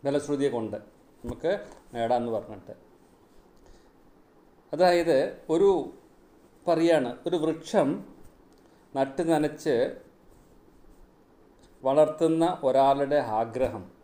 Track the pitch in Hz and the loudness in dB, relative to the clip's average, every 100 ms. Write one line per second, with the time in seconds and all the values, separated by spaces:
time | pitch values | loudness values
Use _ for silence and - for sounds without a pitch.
0 | 139 143 143 143 139 120 110 101 - _ | -2 -2 -2 -2 -2 -2 -6 -10 -14 _
1 | _ _ 120 123 160 196 - - - 120 | _ _ -14 -6 -4 -4 -8 -20 -14 -6
2 | 117 123 117 113 - 101 - - - _ | 0 0 0 -6 -6 -16 -18 -20 -20 _
3 | _ _ _ - _ _ - - _ _ | _ _ _ -20 _ _ -20 -20 _ _
4 | _ _ _ _ _ _ _ 151 180 175 | _ _ _ _ _ _ _ 2 2 4
5 | 165 135 180 - - 165 196 180 - - | 2 2 0 -6 -4 2 4 2 -4 -14
6 | _ _ _ _ _ _ - 160 170 156 | _ _ _ _ _ _ -2 2 4 2
7 | 123 - 170 175 156 160 - 208 139 196 | 2 -6 -4 -2 -2 -4 -2 0 2 -2
8 | - - - _ _ _ _ _ _ 135 | -8 -20 -20 _ _ _ _ _ _ -4
9 | 135 - 165 156 151 151 160 117 80 - | -2 -2 0 2 0 -4 0 0 0 -4
10 | - _ - - _ - - _ - - | -20 _ -20 -20 _ -20 -20 _ -20 -20
11 | - _ _ _ _ _ - _ 131 143 | -20 _ _ _ _ _ -20 _ 0 4
12 | 151 - 165 160 170 180 131 131 165 139 | 4 2 0 2 0 0 0 4 4 2
13 | 139 147 120 107 117 120 127 107 92 - | 0 0 0 -2 -4 -2 -4 -4 -16 -20